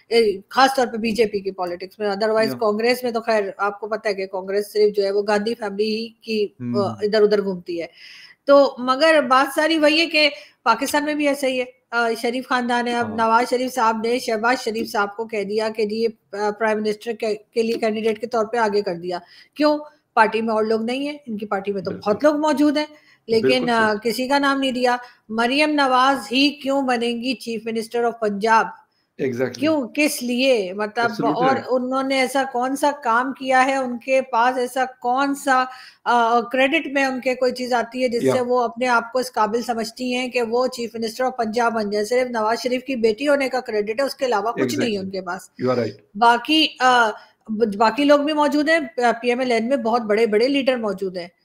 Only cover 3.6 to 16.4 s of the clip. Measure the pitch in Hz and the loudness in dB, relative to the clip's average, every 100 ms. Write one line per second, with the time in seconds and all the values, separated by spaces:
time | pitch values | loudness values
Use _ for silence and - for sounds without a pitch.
3.6 | 202 202 214 214 214 190 190 190 190 196 | -6 -6 -6 -4 -4 -4 -6 -8 -4 -4
4.6 | 202 214 208 202 196 202 202 208 208 233 | -2 2 2 2 0 0 0 0 -2 -4
5.6 | 214 196 220 214 226 - - 220 202 - | -6 -4 -2 -4 -6 -12 -6 -2 -2 -4
6.6 | 123 202 196 110 208 220 208 208 196 180 | -4 -2 -2 -2 0 4 4 2 0 -6
7.6 | 175 170 156 - - - - _ - 285 | -8 -8 -10 -14 -20 -20 -20 _ 4 6
8.6 | 269 - 254 262 320 311 247 262 285 311 | 6 0 -2 2 4 4 4 4 4 0
9.6 | 311 320 302 311 330 311 294 285 - _ | 0 4 4 4 2 2 2 0 -12 _
10.6 | 240 226 269 294 294 294 294 277 269 254 | 0 2 0 -2 -2 0 0 0 -2 -2
11.6 | 247 - _ 233 233 233 240 247 254 254 | -4 -10 _ -2 0 -2 -2 -4 -2 -2
12.6 | 240 240 240 240 233 220 226 226 247 247 | 0 0 0 -2 -2 0 4 4 4 0
13.6 | 254 247 226 226 226 247 247 220 233 254 | -2 0 0 0 -2 -2 -2 0 0 0
14.6 | - 220 226 226 202 202 226 220 196 208 | -2 -6 -4 -2 -2 -4 -8 -6 -4 -2
15.6 | 220 220 214 220 226 220 _ 202 | -2 -2 -2 0 -2 -4 _ -4